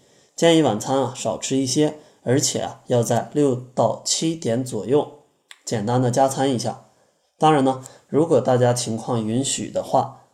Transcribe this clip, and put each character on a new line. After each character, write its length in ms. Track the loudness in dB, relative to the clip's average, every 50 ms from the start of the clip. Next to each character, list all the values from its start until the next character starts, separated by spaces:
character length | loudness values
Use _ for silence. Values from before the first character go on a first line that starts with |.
| _ _ _ _ _ _ _
建 240 | 2 4 4 6 6
议 40 |
晚 160 | 4 2 0 -2
餐 220 | -2 -2 0 0
啊， 140 | 0 -2 -4
少 220 | -6 -4 -4 -4 -4
吃 180 | -4 -4 -2
一 80 | -2 -2
些， 340 | 0 0 0 0 0 -2 -6 -16 -20 _ _
而 160 | _ 0 0 2
且 220 | 2 0 -2 -4
啊， 220 | -6 -6 -10 -14 _ 0
要 140 | 0 0
在 280 | 2 2 0 -2 -2 -2
六 220 | 0 0 2 2 2 -2 -6 -6 -2
到 280 | 0 0 0 0 -2 -4
七 300 | -4 -4 -2 -2 -4 -4
点 280 | -4 -4 -2 -2 -2 -2
左 220 | -4 -6 -8 -2
右 340 | 0 2 2 0 0 -8 -18 _ _ _ _ _ _ -20 -18 _
简 220 | -6 -6 -4 -2
单 160 | 0 0 0
的 80 | 0 0
加 180 | 2 2 2 2
餐 240 | 2 0 0 0
一 60 | 0 -2
下。 280 | -4 -6 -8 -10 -16 _ _ _ _ _ _ _ _ _ _ _
当 160 | 2 4 4
然 100 | 4 4
呢， 180 | 2 0 -2 -8 -16 -20 -20 _
如 200 | _ 0 0 2
果 140 | 4 2 2
大 160 | 4 2 2
家 180 | 4 4 2 2
情 220 | 0 -4 -4 -6
况 280 | -6 -4 -4 -4 -2 -2
允 180 | -2 -2 -2
许 280 | -2 -2 -4 -6 -8 -6
的 120 | -6 -6
话， 440 | -4 0 0 0 0 -2 -8 -18 _ _